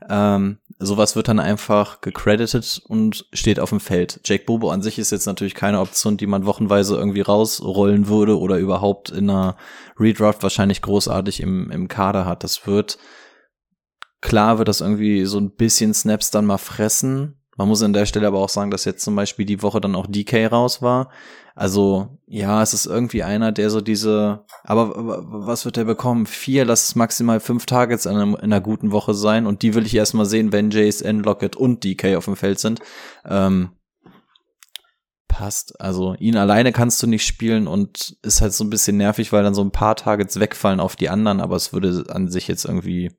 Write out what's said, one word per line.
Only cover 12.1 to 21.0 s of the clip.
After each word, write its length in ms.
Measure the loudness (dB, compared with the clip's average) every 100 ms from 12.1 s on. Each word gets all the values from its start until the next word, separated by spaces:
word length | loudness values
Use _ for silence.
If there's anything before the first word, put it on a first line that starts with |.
| 0 -2
hat. 200 | -4 -6
Das 200 | -8 -2
wird, 320 | 0 0 -8 -16 -20 -20 _ _ _ _ _ _ _ -20 _
klar 360 | -2 2 4 4
wird 120 | 2
das 100 | 0
irgendwie 460 | 0 0 2 2 0
so 120 | -2
ein 160 | -4
bisschen 400 | 0 2 2 2
Snaps 380 | 0 0 -2 0
dann 140 | 0 2
mal 120 | 0
fressen. 800 | -4 -4 -2 0 -2 -2 -4 -10 _ -2
Man 100 | 0
muss 160 | 2
an 100 | 2
der 140 | 2 0
Stelle 180 | 0 0
aber 140 | 0
auch 100 | 0
sagen, 220 | -2 -4
dass 140 | -4 -4
jetzt 180 | -4
zum 120 | -4 -2
Beispiel 300 | -2 -4 -2
die 160 | 0
Woche 200 | 0 0
dann 120 | -2
auch 140 | -2 -4
D 160 | -6
K 240 | 0 0 2
raus 340 | 2 0 0
war. 300 | 0 0